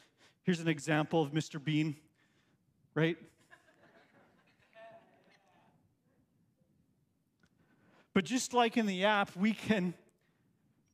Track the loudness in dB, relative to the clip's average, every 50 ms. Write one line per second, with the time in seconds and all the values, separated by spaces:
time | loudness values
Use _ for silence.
0 | -20 _ _ _ -20 -20 _ _ -2 -2 -2 0 0 -2 -2 -2 -2 0 0 0
1 | 0 2 0 0 0 0 -2 -4 -4 -4 -10 -8 -4 -2 0 0 0 0 -4 -8
2 | _ _ _ _ _ _ _ _ _ _ _ _ _ _ _ _ _ _ -2 0
3 | 0 0 0 -4 -10 -20 _ _ _ _ -20 _ _ _ _ _ -20 -20 _ -20
4 | _ _ _ -20 _ _ _ _ _ _ _ _ _ _ _ -20 -20 -20 -20 -20
5 | _ _ _ _ _ _ _ _ _ _ _ _ _ _ _ _ _ _ _ _
6 | _ _ _ _ _ _ _ _ _ _ _ _ _ _ _ _ _ _ _ _
7 | _ _ _ _ _ _ _ _ _ _ _ _ _ _ _ _ _ _ _ -20
8 | _ _ 0 0 0 0 -4 -4 -4 0 2 2 2 4 2 0 0 0 -2 2
9 | 2 2 4 2 0 -2 -2 0 0 0 0 -2 0 0 0 2 2 -2 -4 -8
10 | _ _ _ _ _ _ _ _ _ _ _ _ _ _ _ _ _ _